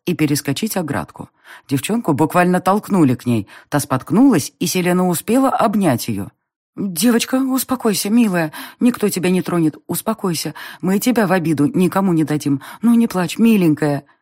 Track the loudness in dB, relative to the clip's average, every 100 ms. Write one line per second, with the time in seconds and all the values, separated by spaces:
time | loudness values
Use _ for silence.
0 | -6 -2 0 -2 -4 -4 -4 -4 -4 -6
1 | -8 -14 -20 _ -20 -20 -6 -4 -2 -2
2 | -2 0 0 2 2 2 0 0 0 2
3 | 2 2 0 -2 -2 -16 _ -4 -2 -6
4 | 0 4 4 4 0 -6 -4 -2 0 2
5 | 0 -2 0 0 0 0 0 2 2 0
6 | -2 -6 -8 -14 _ _ _ -8 -8 0
7 | 2 2 0 -2 -2 -4 -4 -2 -2 -2
8 | 0 2 2 0 -2 -6 -18 -2 0 0
9 | -2 0 0 0 0 0 0 -2 -8 -6
10 | -4 -4 -4 -4 -8 -12 -18 -8 -2 0
11 | 0 0 2 0 0 0 0 2 0 2
12 | 0 0 0 -2 -2 -4 -6 -2 2 4
13 | 2 0 -4 2 4 4 4 2 0 -2
14 | -8 _